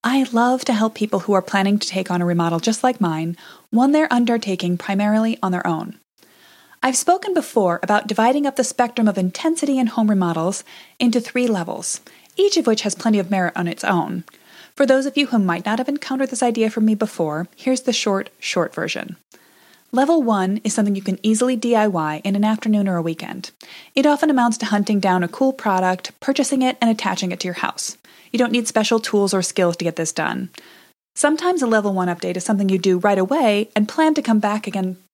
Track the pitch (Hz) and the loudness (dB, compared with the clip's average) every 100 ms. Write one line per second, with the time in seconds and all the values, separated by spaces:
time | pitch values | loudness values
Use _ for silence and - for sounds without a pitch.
0 | 233 269 262 233 240 254 - 220 220 - | 0 0 2 2 2 0 0 0 0 -2
1 | 214 196 180 196 185 196 196 208 - 185 | -2 -2 0 0 0 0 2 0 -2 -6
2 | 185 180 175 170 165 165 233 220 254 254 | -2 -2 0 0 0 0 -2 0 0 0
3 | 175 156 165 175 - - _ 220 269 302 | -2 -2 -4 -8 -14 -20 _ 2 4 2
4 | 311 240 240 233 208 185 175 175 - 196 | 2 2 2 0 -2 -4 -2 -4 -2 -2
5 | 208 214 226 226 190 180 - 160 - - | 2 2 0 -2 -2 -2 -2 -4 -6 -14
6 | _ _ _ _ - _ _ - 262 262 | _ _ _ _ -20 _ _ -4 -2 0
7 | - 370 381 349 - - 185 170 185 208 | 2 0 2 -2 0 0 2 0 2 0
8 | 208 208 226 277 285 269 240 - 240 240 | 2 2 2 2 0 -2 -4 0 -2 2
9 | 214 190 185 - 320 330 285 262 233 - | 0 2 -2 -2 -2 0 0 0 0 2
10 | 214 202 180 165 170 196 - - - _ | 2 2 2 0 -2 -4 -10 -20 -20 _
11 | 247 240 226 247 247 202 170 - - - | 0 2 -2 -2 0 0 -4 -8 -8 -10
12 | - - _ - 403 392 240 220 214 202 | -12 -20 _ 0 2 2 2 0 -2 -2
13 | 226 214 180 196 180 - 170 165 - 185 | 0 0 0 0 -2 -2 -4 -2 0 0
14 | - 180 - _ _ - - - 269 269 | 0 -6 -10 _ _ -20 -20 -2 2 4
15 | 269 277 285 233 185 175 196 226 254 285 | 2 -2 0 2 2 0 -2 -2 -2 -6
16 | - 262 269 247 240 233 220 220 220 214 | -6 -4 -4 0 0 2 -2 2 2 2
17 | 214 - 160 151 180 _ - 254 254 226 | -2 -2 -4 -4 -8 _ -2 0 0 -2
18 | - 196 - _ - - 170 - - - | 0 -2 -4 _ -4 -2 -2 -4 -6 -6
19 | - 170 _ - _ _ _ _ _ 240 | -10 -14 _ -20 _ _ _ _ _ 0
20 | 277 330 233 208 185 208 220 226 208 196 | 2 2 2 0 0 -2 -2 0 0 0
21 | 196 185 214 220 247 247 233 226 214 180 | -2 -2 0 2 2 0 2 2 2 0
22 | 156 151 202 202 214 214 226 214 196 180 | -2 -4 -2 0 2 0 2 2 2 0
23 | 165 160 165 190 - _ - - - - | -2 -6 -8 -10 -14 _ -20 -20 -4 2
24 | 285 294 311 269 240 226 214 208 202 208 | 4 4 2 4 2 0 0 0 2 2
25 | 190 185 175 - 269 269 214 190 185 185 | 2 2 0 0 0 0 0 2 2 0
26 | - - - 269 269 269 254 254 233 220 | -6 -8 -4 0 0 2 0 2 0 2
27 | 196 185 185 175 185 175 - - - - | -2 -2 -4 -4 -6 -2 -4 -4 -10 -12
28 | - - - 233 240 233 226 220 214 226 | -20 -20 -8 -2 0 0 0 0 2 0
29 | 220 208 202 190 180 - 175 170 170 165 | 2 0 2 0 -2 0 0 0 -4 -4
30 | 160 - 156 - 190 - - - - _ | -6 -4 -4 -4 -8 -12 -20 -20 -20 _
31 | _ - 294 311 349 359 247 220 208 190 | _ -2 0 2 0 0 2 2 2 0
32 | 180 175 185 180 175 208 196 190 190 180 | -2 -2 -4 -6 -2 0 2 2 2 2
33 | 202 196 185 294 247 208 220 - 214 - | 2 2 2 2 2 0 -2 -2 -2 2
34 | 311 302 285 214 202 214 214 196 185 180 | 2 2 2 0 0 -4 -6 -6 -6 -8
35 | _ | _